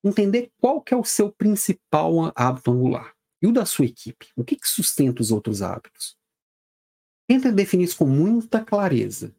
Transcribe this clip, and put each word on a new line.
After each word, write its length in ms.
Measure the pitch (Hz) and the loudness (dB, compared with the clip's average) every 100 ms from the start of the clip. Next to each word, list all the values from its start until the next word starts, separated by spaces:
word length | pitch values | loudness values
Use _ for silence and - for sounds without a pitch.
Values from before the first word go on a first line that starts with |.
entender 460 | 202 196 202 226 240 _ | 0 2 2 0 -4 _
qual 200 | 254 294 | 0 0
que 140 | - | -2
é 20 | 247 | -2
o 80 | |
seu 260 | 226 - 208 | -2 0 -2
principal 1000 | _ 208 202 - 185 _ 156 165 165 160 | _ 0 0 -2 -4 _ 0 2 0 0
hábito 360 | - 123 127 - | 0 -2 0 0
angular 440 | 123 127 127 - _ _ _ | 0 0 -2 -10 _ _ _
e 40 | 196 | 0
o 60 | |
da 120 | 240 | 0
sua 220 | 190 - 123 | -2 -2 -2
equipe. 420 | - - - - - | -2 -18 -18 -14 -10
O 80 | |
que 120 | 120 - | -6 -4
que 120 | - | -4
sustenta 540 | - - - 135 127 | -4 -4 0 -2 0
os 80 | 110 | -2
outros 320 | 107 113 104 | -2 -2 -6
hábitos? 540 | 95 95 - _ - _ _ _ _ _ _ _ _ _ _ _ - | -6 -8 -14 _ -16 _ _ _ _ _ _ _ _ _ _ _ 0
Tenta 240 | 254 254 | 2 2
definir 320 | 196 196 185 | 0 2 2
isso 120 | 175 - | 0 2
com 100 | 143 | 2
muita 540 | 135 180 233 226 220 | 4 2 2 0 -4
clareza. 720 | 220 202 190 123 101 104 110 | -2 0 2 2 0 -8 -14